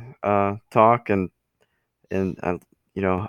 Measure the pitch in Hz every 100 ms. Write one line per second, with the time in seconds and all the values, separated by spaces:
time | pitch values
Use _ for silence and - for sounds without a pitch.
0 | 120 - 101 101 101 104 - 120 110 117
1 | - 101 90 - _ _ _ _ _ _
2 | _ 95 95 - - 87 - _ _ -
3 | 98 92